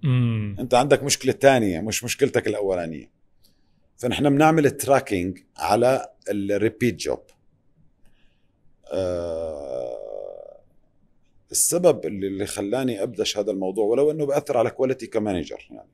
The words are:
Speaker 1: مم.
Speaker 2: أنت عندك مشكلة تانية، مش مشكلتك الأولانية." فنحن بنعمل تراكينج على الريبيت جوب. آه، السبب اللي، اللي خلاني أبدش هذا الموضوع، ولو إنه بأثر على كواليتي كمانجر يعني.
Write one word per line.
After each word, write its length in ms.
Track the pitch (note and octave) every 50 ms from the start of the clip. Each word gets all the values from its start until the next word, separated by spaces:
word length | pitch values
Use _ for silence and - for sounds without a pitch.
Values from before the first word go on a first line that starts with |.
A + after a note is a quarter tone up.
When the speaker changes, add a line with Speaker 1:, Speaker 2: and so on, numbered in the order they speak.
| -
Speaker 1:
مم. 520 | D3 B2+ B2 B2 A#2 A2+ A2 G#2+ G#2 G2 F#2+
Speaker 2:
أنت 140 | B2 B2 -
عندك 300 | A#2+ C3 C#3+ C#3+ C3 -
مشكلة 280 | C#3+ B2+ - - C3
تانية، 500 | A#2 - - C#3 C3+ B2+ A2+ G2 F2+ D#2+
مش 220 | F#2 A2 G2+ - -
مشكلتك 440 | A#2+ - - C#3+ B2+ - B2 - A2
الأولانية." 640 | G#2 G#2 G#2 F#2+ F#2+ F2+ E2+ E2 D#2+ C#2+ B1 - _ _ _ _ _ _ _ _ _ _ _ _ _ _ _ _ _ _
فنحن 320 | - B2 G#2+ - C#3 C#3+
بنعمل 420 | C#3 C#3 D3+ D#3 D#3+ E3 D3 C#3
تراكينج 680 | - - - - C#3 C3 - - G#2+ F#2 F2+ F#2+ F#2 - _ _ _ -
على 520 | D2+ E2+ G2+ A2 A#2+ B2 C3 C#3 - - - _ _ -
الريبيت 680 | G#2 G#2 G2 G2 G2+ G2+ G#2 A2+ G#2+ - A#2+ A#2+ F#2+
جوب. 240 | D#2 - D2+ B1+ - - _ _ _ _ _ _ _ _ _ _ _ _ - _ _ _ - _ _ _ - _ _ _ _ _ _ _ - _ _ _ - -
آه، 1080 | F2+ F#2+ F2+ F2+ F2 E2+ E2+ E2 E2 E2 D#2+ D#2+ C#2+ C#2+ C#2 B1+ B1+ B1 A#1+ A#1+ A1 G1+ G#1+ G#1+ G1+ G1+ G1+ G1+ G1+ G1+ G1+ - - _ _ _ _ _ _ _ _ _ _ _ _ _ _ _ _ _ _
السبب 540 | - - - - D3+ E3+ F3+ F3 D3 - F2
اللي، 220 | - G#2 G2+ F#2+ G2
اللي 180 | G2 F#2+ G2+
خلاني 580 | G2 - - G2+ G2+ G#2+ B2+ C3+ B2+ A#2 G2 G2
أبدش 340 | B2+ A#2 F#2 G#2 - - G#2
هذا 140 | G2+ G2+
الموضوع، 340 | G2+ F#2+ F#2+ F#2 G2 A2 A2
ولو 260 | G#2 A#2 B2 C#3+ D3+
إنه 140 | D3+ D#3+ D3
بأثر 320 | C#3 C#3 D3 D3 - C#3 B2
على 120 | A2+ A#2
كواليتي 380 | - - C3 B2+ C3 C3 A#2 A2+
كمانجر 600 | - A2+ G#2+ G#2+ G2 F2 D#2 - - - - _
يعني. 180 | - A1 - _